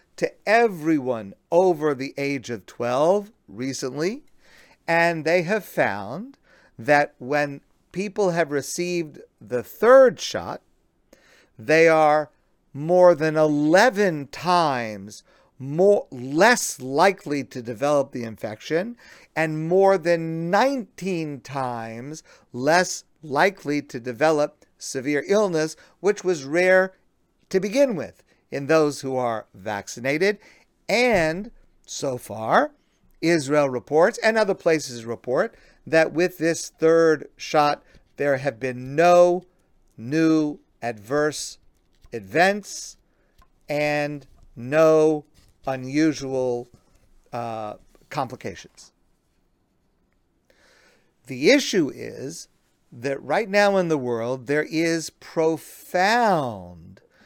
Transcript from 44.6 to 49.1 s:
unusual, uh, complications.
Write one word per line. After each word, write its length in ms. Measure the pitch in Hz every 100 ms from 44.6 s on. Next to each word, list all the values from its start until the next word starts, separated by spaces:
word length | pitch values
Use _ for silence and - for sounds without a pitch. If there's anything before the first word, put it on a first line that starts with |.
| 123 156 160 156 156 151 - _ _ _
unusual, 1040 | - 131 127 147 160 131 135 131 127 120 120 _ _ _ _ _ _
uh, 420 | 120 117 110 107 - _ _ -
complications. 800 | 147 127 123 110 - - - - _ _